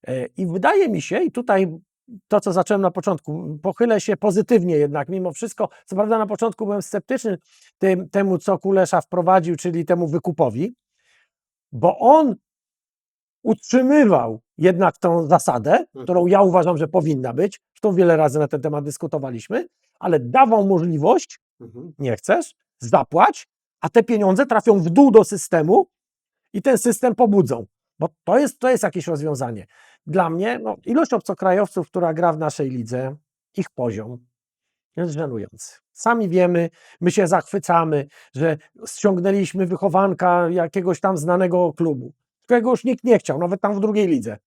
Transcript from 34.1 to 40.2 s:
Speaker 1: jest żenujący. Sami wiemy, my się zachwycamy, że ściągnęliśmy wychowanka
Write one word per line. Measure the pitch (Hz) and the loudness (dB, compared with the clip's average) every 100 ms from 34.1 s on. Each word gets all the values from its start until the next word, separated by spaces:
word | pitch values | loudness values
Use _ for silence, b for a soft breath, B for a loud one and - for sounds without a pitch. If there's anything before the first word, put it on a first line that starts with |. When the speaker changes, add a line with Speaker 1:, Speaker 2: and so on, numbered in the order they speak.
| 123 _ _ _ _ _ _ _ | -16 _ _ _ _ _ _ _
Speaker 1:
jest | - 175 | -8 -6
żenujący. | 147 151 113 101 - - _ _ | -6 -8 -8 -12 -16 -20 _ _
Sami | - 226 233 196 | -4 0 0 0
wiemy, | 180 180 170 165 b b b | 2 2 2 -2 b b b
my | 175 | 0
się | 208 175 | 2 2
zachwycamy, | 175 - 202 - 170 165 147 143 b b | 0 0 -8 0 0 2 -2 -4 b b
że | 127 160 151 b _ - | -4 -2 -2 b _ -18
ściągnęliśmy | - 202 185 185 196 180 185 | -2 0 0 0 0 -2 -4
wychowanka | 180 185 190 180 196 175 | -4 -2 0 2 0 0